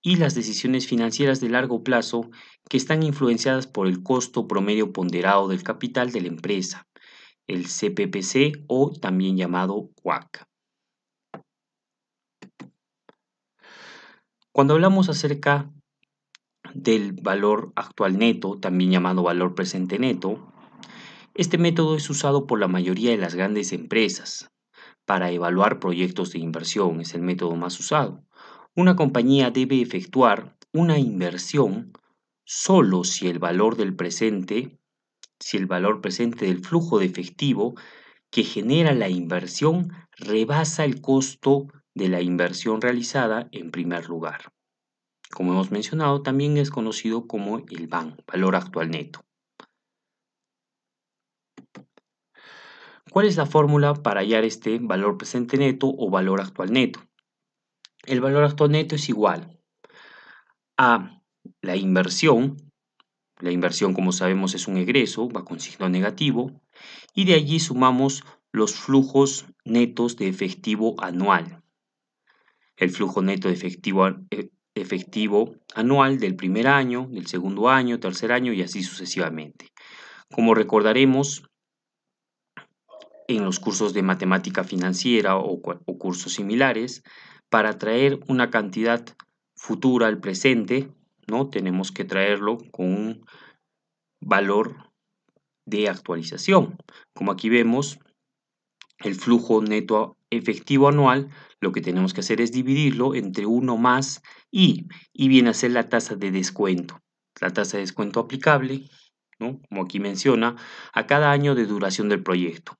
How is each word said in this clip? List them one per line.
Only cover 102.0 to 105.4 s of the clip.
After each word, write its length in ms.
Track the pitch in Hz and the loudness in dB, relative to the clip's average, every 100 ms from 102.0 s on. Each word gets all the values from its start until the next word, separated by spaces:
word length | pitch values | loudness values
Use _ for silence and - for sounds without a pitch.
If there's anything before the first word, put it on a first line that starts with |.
| 92 | 0
que 80 | - | -2
hacer 200 | 92 110 | -4 0
es 100 | 117 | 0
dividirlo 640 | 123 127 139 147 113 127 | -2 0 2 2 2 0
entre 320 | 135 101 95 101 | 0 -4 -4 0
uno 300 | 117 127 117 | 0 2 2
más 440 | 117 127 135 - - - _ | 4 2 0 -8 -16 -20 _
I, 380 | - 185 - - - _ | 4 4 4 -4 -18 _
y 160 | - 135 | 0 6
viene 220 | 131 | 6